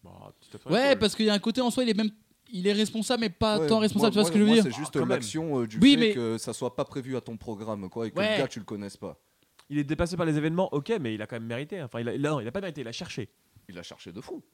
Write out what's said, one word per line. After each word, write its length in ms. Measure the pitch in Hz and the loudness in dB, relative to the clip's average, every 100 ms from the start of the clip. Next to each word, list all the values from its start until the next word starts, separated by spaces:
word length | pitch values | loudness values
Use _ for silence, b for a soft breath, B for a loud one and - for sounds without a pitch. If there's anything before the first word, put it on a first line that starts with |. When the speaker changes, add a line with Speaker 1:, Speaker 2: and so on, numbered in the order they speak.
Speaker 1:
Bah, 300 | 90 90 98 _ | -20 -20 -20 _
tu 100 | _ | _
tapes 120 | 107 | -16
sur 100 | - | -2
Speaker 2:
Ouais, 120 | 196 277 | 2 4
Speaker 1:
l'épaule. 100 | 240 | 4
Speaker 2:
parce 160 | 214 - | 2 2
qu'il 100 | 214 | 2
y 40 | |
a 40 | |
un 60 | 208 | 2
côté 220 | 226 240 | 0 0
en 80 | 247 | 0
soi, 120 | 254 | 2
il 60 | 247 | 2
est 40 | 208 | 2
même, 120 | 214 - _ _ _ | 0 -4 _ _ _
il 160 | 185 190 | -2 0
est 60 | |
responsable, 480 | 208 220 226 202 240 | 2 0 -2 -2 0
mais 80 | 220 | -2
pas 300 | - 220 214 | 0 2 2
Speaker 3:
Ouais, 80 | 156 | 4
Speaker 2:
tant 120 | 220 | 4
responsable, 280 | 214 208 214 | 4 4 4
Speaker 3:
moi, 40 | |
Speaker 2:
tu 60 | 202 | 4
vois 60 | 175 | 4
ce 60 | |
que 60 | 202 | 6
je 40 | |
veux 40 | 214 | 8
Speaker 3:
moi, 80 | 226 | 6
Speaker 2:
dire ? 80 | |
Speaker 3:
c'est 80 | 175 113 | 4 -2
juste 140 | 151 147 | -4 -2
Speaker 1:
Ah, 40 | |
quand 60 | 123 | 0
même. 40 | |
Speaker 3:
l'action, 520 | 127 110 156 165 135 | 0 -2 -4 -2 -2
euh, 60 | 113 | -2
du 120 | 110 | 6
Speaker 2:
Oui, 140 | 247 | 8
Speaker 3:
fait 40 | 277 | 8
Speaker 2:
mais 140 | 226 | 4
Speaker 3:
que 240 | 165 117 113 | 2 -2 -2
ça 160 | - | -6
soit 220 | 110 123 - | -6 -6 -4
pas 100 | 135 | -6
prévu 300 | 143 127 127 | -6 -6 -8
à 60 | |
ton 160 | 117 113 | -6 -12
programme, 520 | - 104 110 104 92 | -10 -10 -8 -8 -8
quoi, 180 | 117 113 | -8 -6
et 40 | |
que 60 | 165 | -2
Speaker 2:
Ouais. 200 | 214 214 | -2 0
Speaker 3:
le 60 | |
gars, 40 | 131 | -2
tu 120 | 120 | -6
le 60 | 95 | -10
connaisses 320 | 104 101 - | -10 -10 -12
pas. 220 | 95 73 _ _ _ _ _ | -14 -14 _ _ _ _ _
Speaker 1:
Il 80 | 147 | -4
est 60 | |
dépassé 340 | 139 156 175 180 | -2 -2 -2 0
par 80 | 165 | 0
les 120 | 151 | 2
événements, 300 | 156 170 190 | 0 0 0
ok, 200 | 147 139 226 | -2 -2 -4
mais 140 | 123 110 | -2 -6
il 60 | |
a 60 | 107 | -6
quand 100 | 120 | -8
même 80 | 113 | -8
mérité. 340 | 117 151 196 | -8 -8 -10
Enfin, 200 | 131 117 | -8 -6
il 80 | 117 | -4
a, 40 | 113 | -2
il 100 | 143 | -2
a, 40 | |
non, 80 | 151 | -2
il 60 | 110 | -4
a 40 | |
pas 80 | 165 | -6
mérité, 200 | 190 147 | -8 -10
il 60 | 117 | -10
a 40 | |
cherché. 380 | - 175 - 101 _ _ - - | -10 -10 -10 -10 _ _ -20 -16
Speaker 3:
Il 80 | 87 | -16
a 40 | |
cherché 280 | 85 - - | -14 -16 -14
de 80 | 90 | -14
fou. 240 | - 339 _ | -12 -16 _